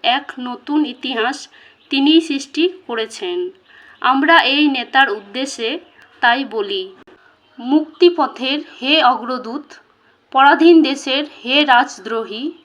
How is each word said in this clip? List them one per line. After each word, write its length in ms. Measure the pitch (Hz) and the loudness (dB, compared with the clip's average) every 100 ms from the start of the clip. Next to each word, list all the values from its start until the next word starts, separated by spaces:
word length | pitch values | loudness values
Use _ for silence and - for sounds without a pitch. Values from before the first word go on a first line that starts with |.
এক 280 | - 262 269 - | -2 -4 -6 -14
নতুন 460 | 247 247 - 294 294 | -12 -12 -4 -2 -2
ইতিহাস 640 | 247 254 233 226 285 - _ - _ _ | -6 -8 -4 -4 -6 -14 _ -20 _ _
তিনি 320 | 269 277 320 | 0 4 2
সৃষ্টি 480 | 320 277 - - 349 370 - | 2 -8 -8 -2 -2 -4 -12
করেছেন। 640 | 233 220 - 180 180 180 - _ - - _ | -8 -8 -8 -8 -6 -8 -10 _ -20 -20 _
আমরা 400 | - 269 302 339 | -2 0 4 4
এই 260 | 247 277 302 | 4 4 2
নেতার 420 | 262 233 269 269 | 0 -2 2 2
উদ্দেশ্যে 680 | 208 202 226 277 - 226 320 - _ _ _ | 0 -8 -8 -8 -6 -6 -6 -12 _ _ _
তাই 260 | 247 247 262 | -2 0 -4
বলি, 500 | 214 196 196 185 190 - _ _ _ _ - | -6 -6 -6 -10 -16 -20 _ _ _ _ -16
"মুক্তিপথের 1000 | 240 302 311 - 349 349 269 - 262 294 339 - | -2 -2 -2 2 2 4 -4 -4 -6 -6 -8 -10
হে 220 | 254 311 | -2 2
অগ্রদূত, 600 | 254 254 240 254 226 262 294 - _ _ _ _ _ | 2 0 -4 -10 -8 -12 -14 -20 _ _ _ _ _
পরাধীন 520 | 262 277 330 320 330 | 2 4 6 6 6
দেশের 420 | 262 269 277 262 294 - 240 | 6 -2 -4 -4 -4 -12 -2
হে 200 | 269 294 | 0 4
রাজদ্রোহী 840 | 240 254 - 196 226 220 220 285 349 | 2 2 -6 -8 -8 -8 -10 -10 -12